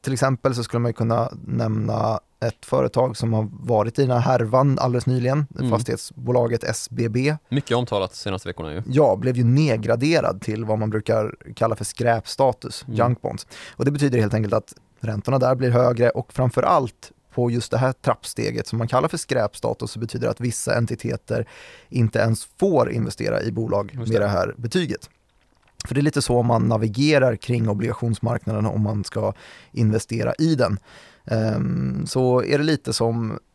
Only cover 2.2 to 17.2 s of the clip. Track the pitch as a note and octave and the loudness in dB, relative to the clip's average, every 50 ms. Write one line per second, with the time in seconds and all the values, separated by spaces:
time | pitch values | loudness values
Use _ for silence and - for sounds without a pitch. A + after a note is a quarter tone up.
2.2 | _ _ _ _ A2+ A#2 - _ - - - C3 C3 B2 - A#2+ B2 B2+ A2 - | _ _ _ _ -4 -4 -4 _ -6 -2 0 0 0 2 2 2 0 0 0 -2
3.2 | A#2+ A2+ A2+ A2 G#2+ G2+ - - C3 A#2+ A#2+ G#2+ G#2+ A2+ - - C#3 B2+ B2+ A#2+ | -2 0 0 0 0 -2 -6 -10 -4 0 2 2 2 0 0 0 2 2 2 2
4.2 | A#2+ C3+ C3 B2 A#2 G#2 A#2+ C3 C3+ C#3+ C3 - B2+ B2+ A#2+ B2 - B2+ B2+ B2+ | 2 2 2 2 2 2 4 4 4 4 2 2 0 0 0 0 0 0 0 2
5.2 | B2 B2 C3+ D3+ D3+ - - - C3+ B2 A#2 A2+ A#2+ - A#2 A2+ - - - - | 2 2 2 0 0 -2 -4 -4 -2 0 0 0 0 -2 -4 -6 -6 -14 -14 -10
6.2 | B2 A#2+ B2 B2 A#2+ A#2 A#2 A2 - - A2 - - - A#2+ A#2+ A#2 A2+ G#2+ B2 | -4 0 2 2 2 2 0 -2 -2 -4 -4 -4 -8 -8 -4 -2 -2 0 0 0
7.2 | C3 C#3+ D3+ D3+ _ _ B2 C#3+ - - A#2 A#2+ B2 - A2+ G2+ F#2+ F#2 - - | 0 0 -2 -2 _ _ -2 -2 0 0 0 0 0 0 -2 -2 -2 -2 -6 -8
8.2 | - G2+ F#2+ F#2 - E2+ F2+ - D#2+ D#2 D2 F2+ A#2 - B2+ C#3+ D#3 B2 G2+ G2+ | -6 -4 -6 -4 -6 -8 -8 -8 -8 -6 -6 -8 -6 0 4 4 6 6 4 2
9.2 | A#2 B2+ B2 A#2+ B2 A#2 B2+ C#3+ D#3+ D3 A#2 A2 G#2+ A2 A2+ A#2 B2+ D3+ E3+ D#3 | 0 -2 0 2 4 4 6 4 4 2 2 0 0 0 0 0 2 2 2 2
10.2 | - - - G2 - - G#2+ G#2+ A#2 G#2+ A2 G#2+ A2 G#2+ G#2+ G#2+ G#2 - A2+ A2+ | 2 0 -4 -4 -6 -6 -4 -4 -2 -2 -2 -2 -2 -2 -2 -2 0 0 0 0
11.2 | G#2+ G#2+ - _ - - A2+ - A#2 A2+ A2 - G#2+ - - - A#2+ A#2+ A#2 A2+ | 0 -2 -6 _ -16 -18 -4 -2 0 0 0 -2 -6 -10 -4 0 2 2 2 2
12.2 | - - - - C#3 C3 A#2 _ - - - - - - A2+ G#2+ A#2 B2 B2 - | -2 -8 0 2 2 2 2 _ -8 -12 -12 -12 -12 -6 0 2 2 2 2 0
13.2 | - - - - - _ - - - - - - B2 C3+ D3 C#3+ C#3+ C#3 B2 A#2+ | -4 -6 -6 -6 -12 _ -18 -20 -20 -20 -6 -2 0 0 2 2 0 2 4 2
14.2 | A2 G#2 - - A2 G#2 G#2+ A2 - - - - _ _ _ _ - A2 G#2+ G#2 | 2 2 2 0 0 2 0 -2 -2 -4 -20 -20 _ _ _ _ -8 -6 -6 -4
15.2 | - - C3+ C3 B2+ B2+ C3 B2+ C3 B2 A#2+ A#2+ B2+ B2 B2 A2+ A#2+ A#2+ - A#2 | -2 0 2 2 4 2 2 2 2 2 4 4 4 4 4 4 2 2 2 0
16.2 | - - - - B2+ B2 - C3 - - F3+ D#3 C3 A2+ - _ - - _ _ | -6 -6 -2 0 0 0 2 2 2 4 2 2 2 -2 -8 _ -20 -20 _ _